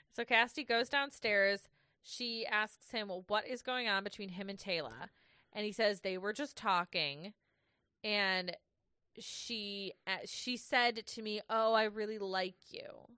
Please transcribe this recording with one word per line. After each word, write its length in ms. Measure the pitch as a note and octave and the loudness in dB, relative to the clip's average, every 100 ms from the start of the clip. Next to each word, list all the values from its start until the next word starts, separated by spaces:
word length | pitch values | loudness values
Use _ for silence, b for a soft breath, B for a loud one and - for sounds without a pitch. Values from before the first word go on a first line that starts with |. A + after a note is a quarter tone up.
| - | -10
So 120 | - A#3 | -6 4
Cassidy 380 | A3+ A#3 - | 6 6 2
goes 260 | B3 A#3 A#3+ | 2 2 4
downstairs. 800 | C#4+ C#4 - A3 G3+ G3 G3 - _ _ _ | 2 0 -2 2 6 6 4 -4 _ _ _
She 420 | - - B3 A3+ - | -12 -6 -4 -4 -2
asks 420 | G#3+ G#3+ - - | 0 -2 -6 -8
him, 200 | A#3 G3+ | -4 -4
"Well, 140 | F3+ F#3 | -6 0
what 180 | G#3 - | 0 0
is 140 | B3 | -4
going 260 | - B3+ A3+ | -2 -2 2
on 160 | G3 | 2
between 260 | G3+ - G3 | 0 -6 -8
him 200 | F3+ G3 | -6 -8
and 80 | G3 | -6
Taylor?" 540 | G3+ E3+ C3 A2+ E3+ b b b b | -2 -2 -2 -8 -14 b b b b
And 100 | - | -6
he 80 | G#3 | -4
says, 280 | G3+ G#3+ G3 | 2 2 2
"They 160 | G3 F#3 | -2 -2
were 160 | G3 | -2
just 240 | G#3+ D4 - | -4 -6 -2
talking. 760 | A3 F3+ F3+ F3+ D3 C#3+ F#3 - _ _ _ _ _ _ | 2 2 2 -2 -2 -4 -12 -16 _ _ _ _ _ _
And 540 | G#3+ G#3 F#3+ F#3 F3+ - _ _ _ _ _ - | -2 2 2 2 -2 -8 _ _ _ _ _ -16
she, 720 | - - - A3+ G3+ G3+ G3 - - | -12 -10 -6 -6 -6 -6 -8 -8 -6
uh, 100 | F#3 - | -4 -4
she 320 | - B3+ B3 | -6 -4 -4
said 480 | - B3+ A#3+ A3+ - | 0 4 4 2 -6
to 160 | - | -8
me, 200 | G#3+ G#3 - | -4 -6 0
'Oh, 220 | A3 A3+ | 2 6
I 100 | A3 | 6
really 340 | A3 G#3 G#3+ A3 | 4 0 -4 -4
like 380 | G3 F#3 F#3 - - | -2 0 -2 -6 -14
you.'" 360 | - - - - | -12 -12 -14 -20